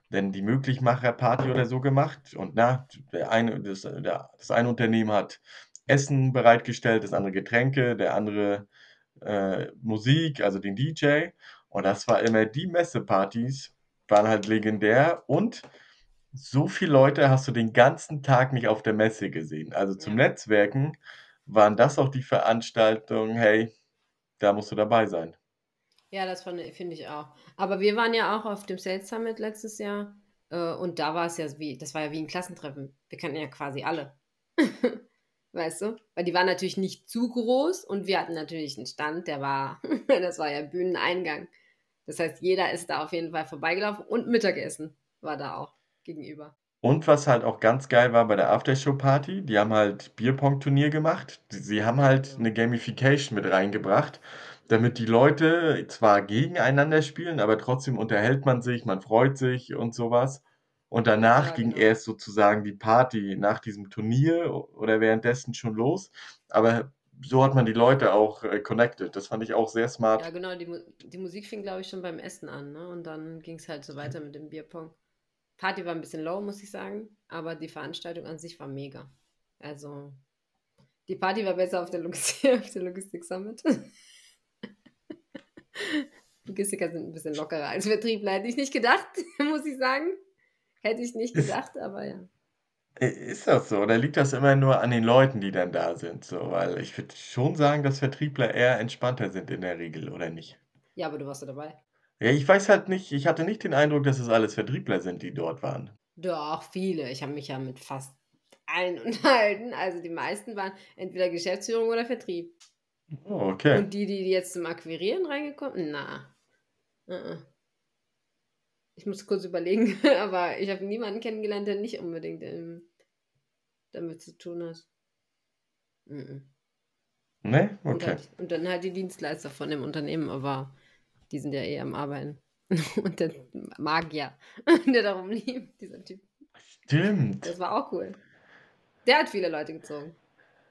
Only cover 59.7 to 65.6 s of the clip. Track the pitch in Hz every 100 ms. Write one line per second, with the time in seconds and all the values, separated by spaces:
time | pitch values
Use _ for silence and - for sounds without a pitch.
59.7 | - 117 113 117 120 135 - _ _ _
60.7 | _ - 117 113 107 113 127 135 147 117
61.7 | 113 110 110 - 110 - 104 104 107 104
62.7 | 98 110 110 - 110 98 95 101 107 113
63.7 | 101 98 110 107 123 156 170 165 87 -
64.7 | - 107 110 110 110 113 127 - 113